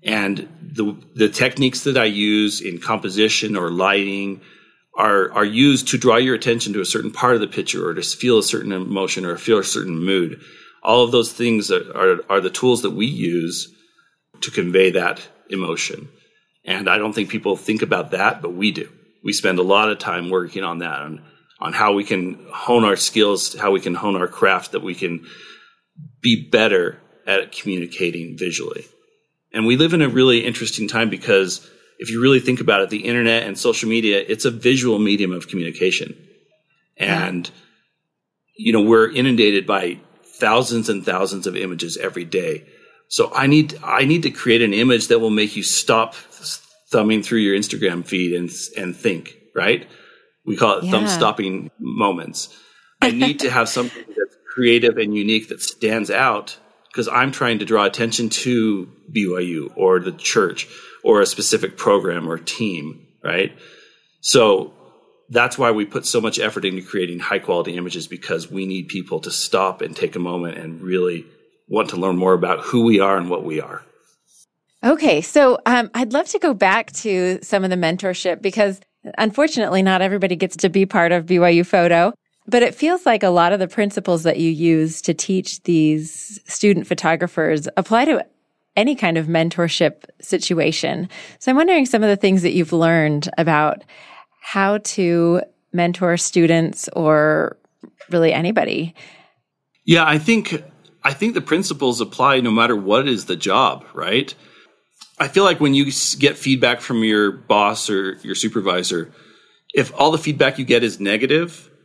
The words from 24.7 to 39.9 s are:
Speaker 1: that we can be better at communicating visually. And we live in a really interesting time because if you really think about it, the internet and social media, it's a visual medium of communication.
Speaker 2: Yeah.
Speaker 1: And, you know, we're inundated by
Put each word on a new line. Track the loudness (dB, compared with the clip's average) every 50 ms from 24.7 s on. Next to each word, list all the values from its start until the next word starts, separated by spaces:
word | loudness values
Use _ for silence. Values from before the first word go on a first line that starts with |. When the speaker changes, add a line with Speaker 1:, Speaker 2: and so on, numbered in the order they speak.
Speaker 1:
that | -8 -8 -6
we | -6 -8
can | -6 -6 -6 -6 -8 -12 -16 -20 -20 -20 -20 -20 -20 _ _ _ _ _ _ _ -20 -20 -20 _ _
be | 0 0 0 0 0 0
better | 2 4 4 4 4 2 0 0 -6 -10 _ _ _ _ _ -2
at | 0 0 -2 -4
communicating | -10 -10 -8 -6 -6 -6 -6 -8 -6 -4 -4 -4 -4 -6 -10 -12 -10 -8
visually. | -8 -6 -6 -6 -8 -8 -10 -12 -16 _ _ _ _ _ _ _ _ _ _ _ _ _
And | -6 -2 0
we | 2 4 4
live | 2 2 4
in | 2
a | 2 2
really | 4 4 4 4 4 4 2
interesting | -2 -6 -6 -8 -8 -6 -6 -6 -4
time | -2 -2 -2 -2
because | -2 -6 0 2 2 4 4 0 -4 -10 -14 -20 _ _ _ _ _ _
if | -12 -8
you | -4 0
really | 4 4 4 4
think | 2 0 -4 -2
about | 0 2 2 2
it, | 2 0
the | -4 -6 -4
internet | -2 -2 0 2 2 2 0 -2
and | -4 -8 -4
social | -2 -2 -2 0 -2 -2
media, | -2 0 2 2 0 0 0
it's | -2 -6 -2 -2
a | -4
visual | -4 0 2 2 2 2 2 0 2 2
medium | 2 2 2 0 0 -2 -4
of | -6 -10 -8
communication. | -8 -6 -6 -6 -4 0 0 0 0 -2 -6 -10 -14 _ _ _ _ _ _ _ _ _ _ _ _ _ _ _ _ _
Speaker 2:
Yeah. | -4 -2 -2 -2 -2 -4
Speaker 1:
And, | -6 -8 -8 -10 -16 -18 _ _ _ _ _ _ _ _ _ _ _ _ _ _ _ _ _ _ _
you | -4 -2 2
know, | 2 4
we're | 4 6 6 6 6 4
inundated | 2 0 2 2 4 4 4 4 4 2 0 0
by | -2 -2 -2 -4